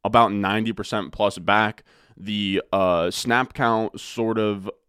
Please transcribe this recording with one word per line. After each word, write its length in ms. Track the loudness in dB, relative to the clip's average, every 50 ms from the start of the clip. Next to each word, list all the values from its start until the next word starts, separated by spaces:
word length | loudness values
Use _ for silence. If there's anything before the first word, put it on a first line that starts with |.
| -4
about 280 | 4 4 4 4 4
ninety 400 | 2 -2 -2 0 0 0 -2 -2
percent 380 | -4 -6 -8 -6 -6 -6 -6 -8
plus 280 | -4 0 0 0 0 -2
back. 440 | 0 2 4 4 4 2 -2 -8 _ _ _ _ _ _ -20 -14
The, 380 | -10 -6 -4 -2 -2 0 0 -2 -2 _
uh, 400 | 0 2 4 4 4 2 2 0
snap 440 | -2 -4 -2 0 0 0 0 -2 -4
count 440 | -2 0 2 2 0 -2 -4 -6 -10
sort 380 | -16 -12 -4 -2 -2 0 0
of 340 | 0 0 0 -2 -4 -6 -12 -14 _ _